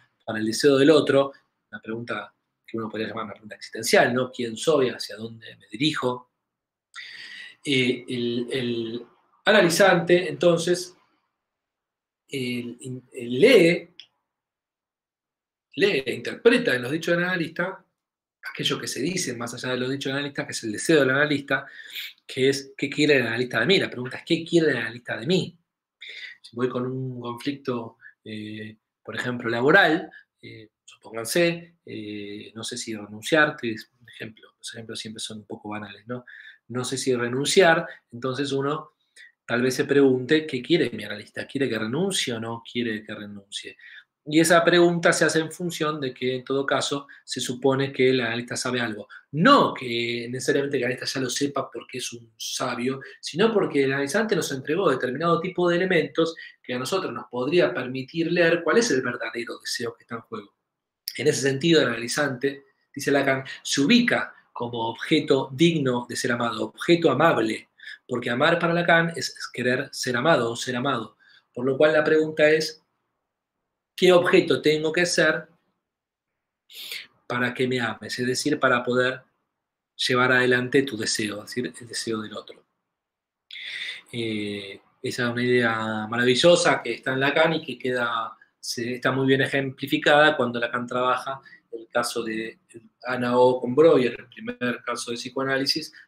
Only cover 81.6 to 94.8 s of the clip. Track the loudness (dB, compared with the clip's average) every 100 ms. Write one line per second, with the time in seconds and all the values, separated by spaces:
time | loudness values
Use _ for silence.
81.6 | -8 -8 -12 -10 -6 -6 -6 -12 -16 -20
82.6 | _ _ _ _ _ _ _ _ _ -16
83.6 | -12 -10 -10 -12 -12 -6 -4 -4 -4 -8
84.6 | -10 -16 _ _ -8 -4 -2 0 2 4
85.6 | 4 0 -2 -4 -4 0 2 6 6 6
86.6 | 6 0 -2 -6 -4 -2 0 4 2 2
87.6 | -6 -6 -4 -2 -2 -4 -6 -10 _ _
88.6 | -10 -6 -6 -2 -2 2 4 2 2 -2
89.6 | -4 -6 -2 0 6 6 6 4 0 -2
90.6 | -4 -4 -4 -2 0 0 -4 -10 -14 -20
91.6 | _ -16 -6 -4 -2 -4 -4 -4 -6 -10
92.6 | _ -20 -20 _ -6 -4 0 4 6 4
93.6 | 0 6 6 6 4 -2 -14 -14 -12 -6
94.6 | -4 -4